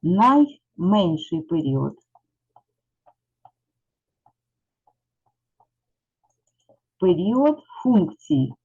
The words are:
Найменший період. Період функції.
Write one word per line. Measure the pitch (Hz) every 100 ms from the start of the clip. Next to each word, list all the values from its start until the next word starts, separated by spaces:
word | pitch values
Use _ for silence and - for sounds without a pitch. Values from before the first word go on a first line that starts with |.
Найменший | 160 190 240 285 285 - _ - 180 208 180 156 - 165
період. | 156 170 139 135 139 - _ _ _ _ _ _ _ _ _ _ _ _ _ _ _ _ _ _ _ _ _ _ _ _ _ _ _ _ _ _ _ _ _ _ _ _ _ _ _ _ _ _ _ _ _ _ _ _ _ _
Період | 185 165 190 247 294 302 _ -
функції. | 254 226 160 - - 285 131 -